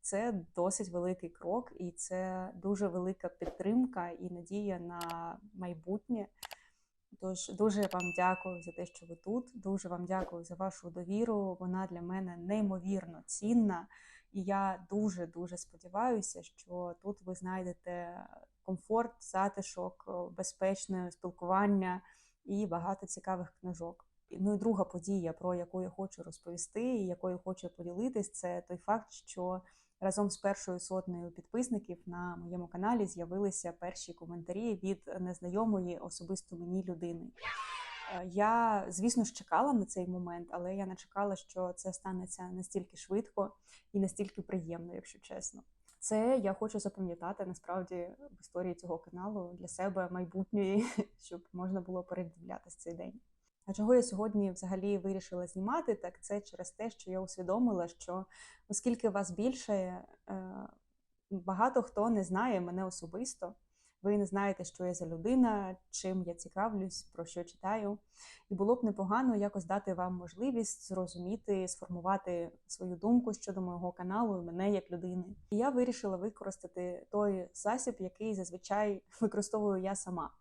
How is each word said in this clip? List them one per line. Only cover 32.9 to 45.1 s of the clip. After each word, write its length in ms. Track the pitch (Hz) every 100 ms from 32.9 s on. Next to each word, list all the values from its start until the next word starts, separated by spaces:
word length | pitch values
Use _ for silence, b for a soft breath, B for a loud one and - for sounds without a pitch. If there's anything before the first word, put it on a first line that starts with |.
| 240 196
з'явилися 640 | 175 170 185 202 185 175
перші 400 | 170 175 185 -
коментарі 640 | 170 165 175 165 180 233 196
від 280 | 190 196 - 185
незнайомої 760 | 180 175 180 185 226 202 180 175
особисто 580 | 175 - 170 185 - 170
мені 280 | 175 185
людини. 420 | 185 175 170 170 - - B B B B B B B
Е, 120 | 185 180
я, 580 | 180 208 233 233 208 190
звісно 360 | 185 220 240
ж, 100 | 214
чекала 380 | - - 165 269
на 120 | 254
цей 240 | 196 - 180
момент, 400 | 180 175 175 170
але 260 | 175 175 196
я 100 | 190
не 100 | 185
чекала, 400 | - 196 202 190
що 360 | - 185 185
це 200 | 180 190
станеться 500 | 185 190 185 185 -
настільки 540 | 180 180 185 196 185 -
швидко 600 | - 190 220 - 196 - B B B
і 80 | 202
настільки 420 | 196 - 196 -
приємно, 520 | - 190 165 165 165
якщо 240 | 180 -